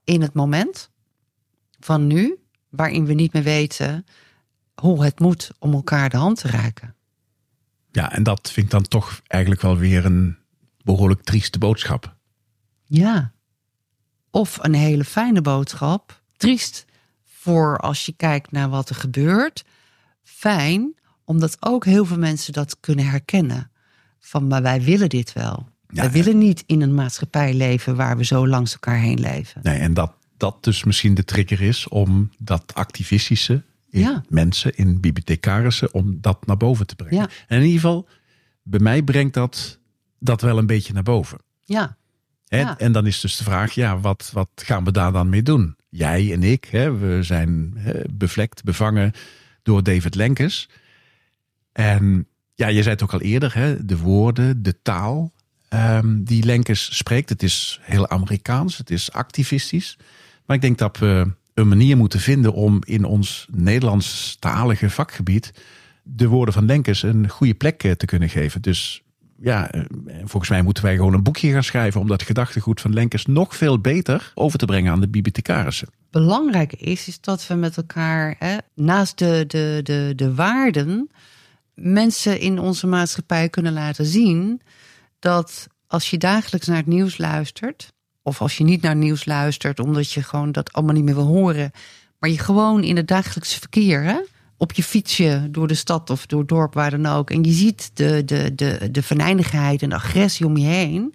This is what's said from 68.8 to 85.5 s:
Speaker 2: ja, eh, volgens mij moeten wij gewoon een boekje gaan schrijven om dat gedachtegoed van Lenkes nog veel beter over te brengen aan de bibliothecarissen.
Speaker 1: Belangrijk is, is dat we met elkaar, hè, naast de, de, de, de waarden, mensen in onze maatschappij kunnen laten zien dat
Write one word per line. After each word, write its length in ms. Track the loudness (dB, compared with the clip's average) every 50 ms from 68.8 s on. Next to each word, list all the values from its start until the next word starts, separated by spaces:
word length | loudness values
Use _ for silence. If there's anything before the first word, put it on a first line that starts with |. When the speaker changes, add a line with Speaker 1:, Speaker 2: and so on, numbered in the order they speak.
| -4 -8 -10 -14 -18 _ _ _ _ _ _ -8
Speaker 2:
ja, 300 | -4 -2 -2 -2 -2 -4
eh, 120 | -6 -8 -8 -8 -10 -14 -14 -16 -16 -16 -12
volgens 260 | -8 -6 -4 -2 0
mij 120 | 0 2 2
moeten 220 | 2 2 2 2
wij 120 | 2 2
gewoon 180 | 4 4 4 4
een 80 | 4 4
boekje 300 | 2 0 0 0 2 2
gaan 120 | 2 0
schrijven 360 | 0 0 0 0 0 0 0
om 60 | 0 0
dat 140 | 0 -2 -2
gedachtegoed 580 | -2 -2 -2 -2 -2 -4 -4 -2 -2 -2 -2
van 120 | -2 -2 0
Lenkes 340 | 0 0 0 -2 -2 -2
nog 300 | 0 2 2 0 0 -2
veel 220 | 0 0 2 2 2
beter 520 | 2 0 0 0 0 -2 -2 -4 -4 -8 -4
over 240 | -2 -2 -2 0 -2
te 60 | -2
brengen 280 | 0 0 2 2 2 2
aan 80 | 2
de 80 | 2 0
bibliothecarissen. 800 | 0 0 0 0 -2 -2 -2 -2 -2 -2 -2 -2 -4 -6 -10 -12 _ _ _ _
Speaker 1:
Belangrijk 640 | 0 2 2 2 2 2 2 2 2 0 0 -2 -4
is, 360 | -8 -6 -6 -6 -6 -8 -12
is 120 | -16 -10
dat 260 | -6 -6 -6 -6 -6
we 80 | -4 -4
met 220 | -2 -2 -2 -4
elkaar, 600 | -6 -8 -8 -6 -4 -2 -2 -2 -2 -2 -4 -4 -6
hè, 180 | -6 -6 -6 -6 -8 _ _
naast 440 | -2 0 2 2 2 2 0 -2 -2
de, 260 | 0 2 2 2 0
de, 340 | -2 -2 -2 -2 -2 -2 -4 -4
de, 300 | -2 -2 -2 -2 -2 -2
de 180 | -2 -2 -2 0
waarden, 760 | 0 0 0 0 2 0 0 0 0 0 -2 -2 -4 -4 -8 _ _ _ _ _ _ _ _ _ _ _ _ _
mensen 640 | -6 -2 2 2 4 4 2 2 0 0 -2 -2 0
in 180 | 0 -2 -2 -2
onze 280 | -2 -2 -2 -2 -2
maatschappij 600 | 0 0 0 0 -2 -4 -6 -6 -2 0 0 0 0
kunnen 240 | 0 -2 -2 -2 -2
laten 340 | -2 -4 -4 -4 -2 -2
zien 540 | 0 2 4 4 4 4 2 0 -2 -4 -6 -10 _ _ _ _ -20 -20 _ _ _ _ _
dat 480 | -2 0 0 0 0 -4